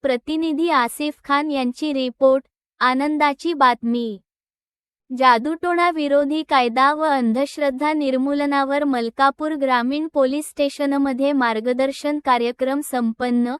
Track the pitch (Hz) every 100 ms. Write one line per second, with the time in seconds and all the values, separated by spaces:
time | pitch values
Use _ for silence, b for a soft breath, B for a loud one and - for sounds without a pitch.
0 | 277 247 - 320 320 294 339 294 233 -
1 | 302 - - 285 302 277 247 247 302 269
2 | 254 - 269 269 - _ _ _ 254 254
3 | 294 302 294 277 330 311 262 240 233 240
4 | 233 196 _ _ _ _ _ _ _ _
5 | _ 247 254 233 269 330 349 339 349 320
6 | 294 285 285 302 311 285 247 233 285 302
7 | 311 277 233 226 285 - 285 262 294 311
8 | 277 254 269 285 285 285 269 285 294 254
9 | 226 - 277 269 311 311 269 247 240 294
10 | 320 294 262 285 302 - 285 - 285 277
11 | 277 254 277 285 247 220 233 247 269 269
12 | 294 294 285 247 233 247 262 277 294 254
13 | 233 226 247 240 240 269